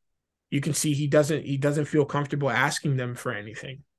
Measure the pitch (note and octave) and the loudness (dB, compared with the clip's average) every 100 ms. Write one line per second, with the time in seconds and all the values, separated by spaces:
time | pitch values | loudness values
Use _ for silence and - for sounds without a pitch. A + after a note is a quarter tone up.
0 | _ _ _ _ - C#3 D#3 C#3 D#3 C#3+ | _ _ _ _ -4 -2 0 0 0 0
1 | C#3+ D3+ D3 D3 - C#3 C#3+ D3+ C#3+ D3+ | 4 4 4 0 -2 0 0 0 2 2
2 | C#3+ C#3+ C#3+ C#3+ C3+ A#2 C#3+ - D3 C3 | 2 0 -2 -2 0 2 0 0 0 0
3 | B2 A#2+ B2 G#2 G#2+ A2 C#3 C3+ - | -2 -6 -6 -6 -10 -12 -14 -14 -20